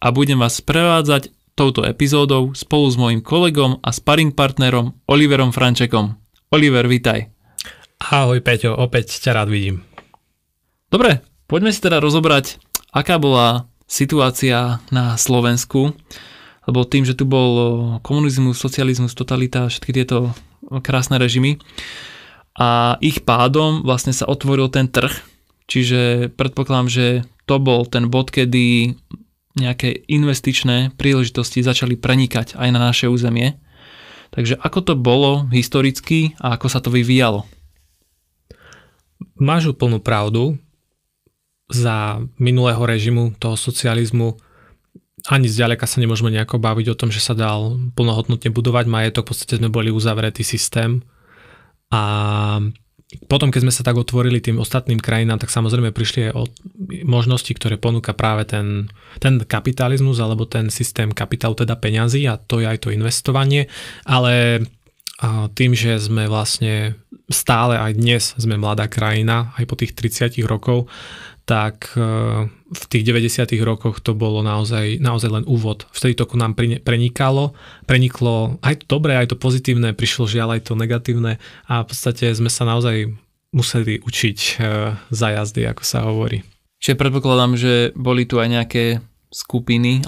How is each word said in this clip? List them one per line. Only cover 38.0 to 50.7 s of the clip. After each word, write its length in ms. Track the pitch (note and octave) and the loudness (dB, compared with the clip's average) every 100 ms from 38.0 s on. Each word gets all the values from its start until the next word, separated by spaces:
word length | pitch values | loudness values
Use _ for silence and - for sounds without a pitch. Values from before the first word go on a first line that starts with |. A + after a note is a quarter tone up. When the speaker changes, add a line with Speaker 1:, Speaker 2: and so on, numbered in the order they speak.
| _ _ _ _ - - - - _ _ _ - - - | _ _ _ _ -20 -20 -20 -20 _ _ _ -20 -12 -2
Speaker 2:
Máš 320 | C3+ E3 D#3+ | 0 2 0
úplnú 320 | C3+ B2 A2 | 0 0 0
pravdu. 560 | - A2 G#2 A2+ C3+ C#3+ _ _ _ _ _ _ _ _ _ _ - | 0 0 0 0 0 -2 _ _ _ _ _ _ _ _ _ _ -6
Za 480 | B2 A#2+ A2 G#2+ G#2 B2 - | -2 0 0 -2 -4 -6 -2
minulého 400 | B2 B2+ B2 A2+ | 2 2 2 2
režimu, 560 | A#2+ A2+ A2 A#2+ A#2+ G#2 | 0 0 0 0 0 -2
toho 160 | A#2 | -4
socializmu, 800 | A2 - A#2+ A#2+ A#2 A2+ A#2+ A2+ A2+ _ _ _ _ _ - _ - - | -4 -4 -4 -2 0 0 0 -2 -4 _ _ _ _ _ -20 _ -14 -2
ani 160 | C#3 B2 | 2 2
zďaleka 400 | A2 A#2+ A#2 A#2 | 2 0 0 -2
sa 160 | - | 0
nemôžeme 320 | A#2 A2 A2+ | 0 2 0
nejako 240 | A2 A2 A#2+ | 0 -2 -2
baviť 280 | A2 A2 A2+ | 0 0 0
o 80 | A2 | 0
tom, 120 | A#2 | -2
že 80 | G#2 | -2
sa 160 | - A2+ | -2 -2
dal 400 | A2 G#2+ G#2+ B2 B2 | 0 0 -2 -2 -4
plnohodnotne 560 | A#2+ A#2 A2 - A#2 A#2+ | 0 0 2 0 -2 -2
budovať 400 | A2+ A#2+ A#2+ A#2 | 0 2 2 2
majetok. 360 | A2 A2 A2+ - | 0 0 -2 -4
V 40 | |
podstate 280 | - - A#2 | -6 -4 -2
sme 80 | A#2 | 0
boli 240 | A#2 A2 | 0 0
uzavretý 480 | A2 A2+ A2 A2 - | 0 0 0 -2 -4
systém. 640 | G#2+ A#2 - | -4 -4 -2